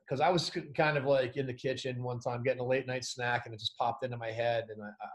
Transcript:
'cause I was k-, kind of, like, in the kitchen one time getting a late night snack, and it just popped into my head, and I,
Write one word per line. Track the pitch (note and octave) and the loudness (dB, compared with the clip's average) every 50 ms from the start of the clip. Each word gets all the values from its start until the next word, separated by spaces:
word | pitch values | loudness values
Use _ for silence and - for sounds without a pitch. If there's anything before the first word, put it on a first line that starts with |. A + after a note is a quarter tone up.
| _ - | _ -4
'cause | C#3 B2+ | 0 4
I | D3+ F3 | 4 6
was | F3+ E3 - - | 6 4 2 0
k-, | - F3+ D#3+ D3 B2+ | -2 -4 -6 -2 2
kind | E3 D#3 D3+ D3 | 2 4 4 4
of, | C#3+ B2+ | 4 4
like, | C#3 C#3 C3 B2+ B2 - | 4 4 4 4 2 0
in | C#3+ C3+ | -2 -2
the | B2+ B2 | -2 -4
kitchen | - - C3 C3 C3 - C3 B2+ B2 | -2 -2 -2 -2 -2 -4 -4 -4 -4
one | B2 B2 B2 A#2+ | -4 -4 -4 -4
time | - C3 A#2+ A#2+ | -4 -4 -4 0
getting | A#2+ C3 B2 B2 | 2 0 2 2
a | B2 | 2
late | B2+ C3 C3+ C3 | 2 2 2 2
night | B2+ B2+ C3 B2+ | -2 -4 -4 -4
snack, | - - B2+ A#2+ A#2+ A#2+ A#2 - | -6 -6 -4 0 0 0 0 -2
and | A#2+ A2+ | -4 -10
it | G#2 | -8
just | A2 - - - | -6 -8 -2 0
popped | B2+ A#2 A2+ - C3 | 0 0 0 0 -4
into | A#2+ A#2+ | -4 -4
my | A#2 A2+ A2+ | -4 -4 -4
head, | A2 A#2 A#2 A#2+ A#2 A2+ G#2+ A2 | -2 0 2 2 2 0 -2 -4
and | G#2+ G#2+ | -8 -10
I, | G#2 G#2 - - G#2 G2+ | -10 -12 -12 -12 -12 -10